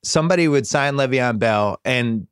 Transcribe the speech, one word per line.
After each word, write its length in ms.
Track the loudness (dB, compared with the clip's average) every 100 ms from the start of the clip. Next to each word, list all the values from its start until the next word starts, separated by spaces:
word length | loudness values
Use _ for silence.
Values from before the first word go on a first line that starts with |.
somebody 440 | -2 0 0 2 2
would 200 | 2 0
sign 280 | -2 0 0
Le'Veon 440 | 0 0 0 0
Bell 400 | 0 2 0 -2 -4
and 420 | -2 -2 -4 -8